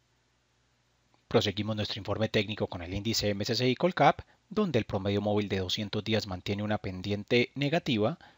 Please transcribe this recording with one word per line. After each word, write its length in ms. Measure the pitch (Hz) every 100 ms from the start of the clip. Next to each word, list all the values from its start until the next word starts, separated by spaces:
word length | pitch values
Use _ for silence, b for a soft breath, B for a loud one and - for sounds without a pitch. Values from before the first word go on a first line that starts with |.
| _ _ _ _ _ _ _ _ _ _ _ _ -
Proseguimos 480 | 113 104 98 104 107
nuestro 220 | 101 -
informe 320 | 98 101 107
técnico 380 | 110 101 104 107
con 160 | 90
el 100 | 85
índice 360 | 101 107 107 104
M 120 | 101
S 140 | 104 110
C 120 | 127
I 80 | 123
Colcap, 460 | 175 - 147 - b b _
donde 260 | 208 202 120
el 80 | -
promedio 340 | 101 98 101
móvil 300 | 104 104 101
de 80 | 95
doscientos 460 | 92 - 104 107
días 240 | 107 107 101
mantiene 340 | 90 - 101
una 160 | 104 107
pendiente 720 | 101 92 101 101 - 120 120 -
negativa, 640 | 143 170 - 110 107 175 b